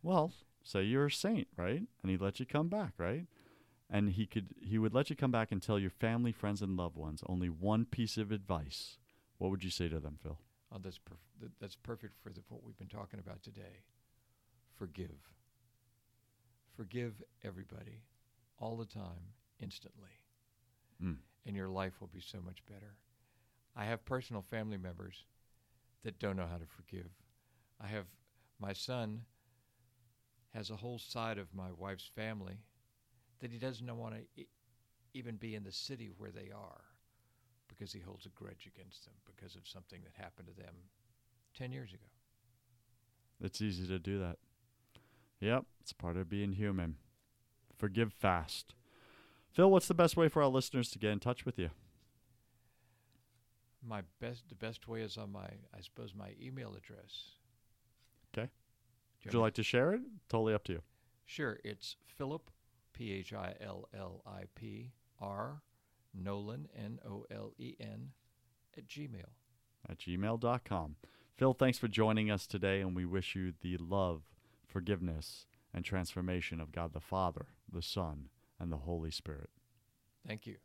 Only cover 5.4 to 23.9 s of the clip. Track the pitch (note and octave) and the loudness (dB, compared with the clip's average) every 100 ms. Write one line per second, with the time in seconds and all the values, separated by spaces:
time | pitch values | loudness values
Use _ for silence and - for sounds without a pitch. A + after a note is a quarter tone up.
5.4 | A2 G2 - G#2+ F#2+ - A2+ A#2 A#2+ A2 | 4 0 4 4 4 2 2 4 4 2
6.4 | G#2 G2+ G2 F#2 F2 D#2 D#2 D#2 - F#2 | 0 0 2 2 0 -2 -6 -4 -2 2
7.4 | F2+ D#2+ F#2+ G#2+ A2+ - A2+ - G#2 G#2+ | 2 2 4 4 4 0 0 0 0 0
8.4 | G2 F2 D2 - - - _ _ _ _ | 0 0 0 -6 -10 -14 _ _ _ _
9.4 | F#2+ F#2+ F#2 - F2 D#2 D2 D2+ D#2 D#2+ | 0 2 0 0 0 0 -4 -8 -8 -10
10.4 | - _ _ - F#2+ F2+ - E2+ - - | -12 _ _ -10 -10 -12 -16 -20 -20 -16
11.4 | A2 - G#2+ - - A2+ G#2+ - G#2 - | -16 -12 -12 -12 -10 -10 -10 -16 -16 -16
12.4 | - A#2 A#2 G#2 F#2+ G#2+ G2 A2 F2 - | -14 -16 -16 -14 -12 -10 -10 -10 -12 -12
13.4 | - G#2 F#2+ G2 _ _ _ _ _ _ | -14 -16 -16 -18 _ _ _ _ _ _
14.4 | _ _ _ - F#2+ D#2+ F2+ D2 - - | _ _ _ -10 -10 -6 -8 -10 -18 -20
15.4 | _ _ _ _ _ _ _ _ _ _ | _ _ _ _ _ _ _ _ _ _
16.4 | _ _ _ - G#2 A#2+ A#2+ G#2 - _ | _ _ _ -12 -8 -4 -4 -6 -16 _
17.4 | A2 F#2 F#2+ A2 - A2+ A2 _ _ _ | -10 -10 -12 -12 -14 -16 -20 _ _ _
18.4 | _ _ A2 A2+ A2 A2 F#2+ F2 F2+ - | _ _ -6 -6 -8 -8 -10 -10 -14 -18
19.4 | _ _ G2+ - - - F#2+ - _ _ | _ _ -12 -12 -16 -20 -20 -20 _ _
20.4 | _ _ _ _ _ _ F2+ D2 - _ | _ _ _ _ _ _ -4 -4 -8 _
21.4 | - G2+ F#2+ F#2+ F#2+ - F2+ F#2 - G2 | -8 -4 -2 -2 -2 -4 -14 -14 -12 -10
22.4 | F2+ F2+ - G2+ G#2 G#2 _ _ _ _ | -10 -12 -18 -20 -18 -20 _ _ _ _
23.4 | _ _ _ - G#2+ | _ _ _ -4 -2